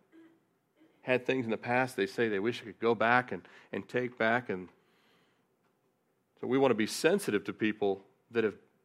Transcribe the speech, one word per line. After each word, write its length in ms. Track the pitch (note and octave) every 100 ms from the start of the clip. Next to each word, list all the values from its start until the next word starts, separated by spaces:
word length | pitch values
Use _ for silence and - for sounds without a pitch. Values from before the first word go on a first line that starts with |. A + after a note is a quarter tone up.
| _ - - _ _ _ _ _ _ _
had 240 | - B2 B2
things 180 | C3
in 80 | A2+
the 60 | G#2
past 400 | A#2+ B2 C3 -
they 100 | G2
say 220 | - A#2
they 100 | G2+
wish 220 | G#2+ A2+
they 60 | A2+
could 120 | F2+
go 160 | A2+ A2+
back 380 | A2 B2 B2
and, 80 | F#2 - - -
and 140 | G2+ F#2+
take 280 | B2 B2 B2
back. 320 | A2+ A#2+ A#2+
And 200 | F#2+ F2+ _ _ _ _ _ _ _ _ _ _ _ _ _ _ _ _ -
so 80 | A2
we 100 | C3
want 140 | C3+
to 40 | G#2+
be 120 | G#2+
sensitive 560 | - D#3 G3 - G#2
to 100 | -
people 480 | F#2+ G#2+ G#2+ G2+ G2 - _ _
that 140 | A#2 A2
have 100 | G2 _ _